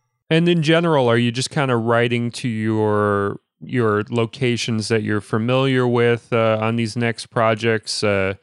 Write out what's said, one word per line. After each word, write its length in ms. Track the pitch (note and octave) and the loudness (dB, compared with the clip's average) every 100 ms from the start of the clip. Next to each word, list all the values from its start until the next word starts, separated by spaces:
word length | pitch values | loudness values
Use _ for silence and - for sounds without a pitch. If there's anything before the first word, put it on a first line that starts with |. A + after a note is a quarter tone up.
| _ _ - | _ _ -2
And 200 | D#3+ F3 | 2 4
in 120 | E3+ | 2
general, 460 | D3+ D#3+ E3+ D3 A#2+ | 4 2 4 2 4
are 100 | A#2 | 2
you 140 | A#2+ | 2
just 200 | A#2+ - | -2 -4
kinda 260 | D#3+ C3+ A#2 | -4 0 0
writing 540 | A#2 A#2 A#2+ A#2+ A#2+ | 2 2 2 -2 -4
to 180 | - B2+ | -6 -6
your, 920 | A2 A2 A2 G#2+ G#2 G#2 G2+ G2+ - _ _ | -4 -2 0 0 2 2 0 -2 -6 _ _
your 420 | D#3 B2+ A2 G#2 A2 | -6 -2 0 0 -2
locations 800 | A#2 A2+ - B2 A#2 - A2 G#2 | -2 -2 -2 -4 -2 -4 -4 -2
that 140 | A2+ | -2
you're 180 | G#2+ G#2+ | 0 -4
familiar 640 | - A2+ A#2 C3 C3+ B2+ B2 | -2 -4 0 0 0 0 0
with, 460 | A#2+ A#2+ A#2 - | 2 2 0 -2
uh, 240 | A#2 A2+ A2 | 0 2 2
on 160 | A2 A#2 | 0 -2
these 220 | A2 A#2+ | -4 -2
next 300 | A#2 - - | -4 -4 -6
projects? 760 | B2 A2 G#2+ A2+ A2 - - | 0 2 2 0 -2 -4 -4
Uh, 300 | G#2 G2 F#2+ G2 | 0 0 -2 -4